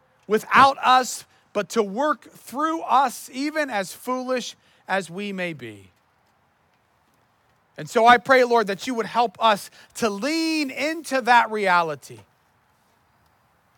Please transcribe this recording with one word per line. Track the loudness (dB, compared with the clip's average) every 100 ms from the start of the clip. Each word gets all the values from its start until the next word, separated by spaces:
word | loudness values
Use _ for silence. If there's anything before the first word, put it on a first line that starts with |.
| _ _ -2
without | -2 4 6 6 6
us, | 4 4 2 -6 -14 _ _
but | -6 -2
to | -2
work | -2 -2 -2 -2 -8
through | -20 -12 -4 -4 -4
us, | 0 2 2 -2 -12
even | -8 -4 -4 -4
as | -4 -6
foolish | -10 -8 -6 -4 -4 -6 -14 _ _ -6
as | -4 -4
we | -10 -10
may | -6 -8
be. | -8 -14 -18 -20 _ _ _ _ _ _ _ _ _ _ _ _ _ _ _ _ _ _ -16
And | -4
so | 2 6
I | 4
pray, | 6 4
Lord, | 4 2 0
that | -4 -6
you |
would | -6 -4
help | -2 -2 0
us | 0 0 -4 -20 -20 -6
to | -4
lean | -2 -4 -2 -2 -2 -4
into | -4 -6 -6 -6 -4
that | 2 4 2
reality, | -2 0 2 0 -6 -14 -20 -20 _ _ _ _ _ _ _ _ _ _ _ _ _ _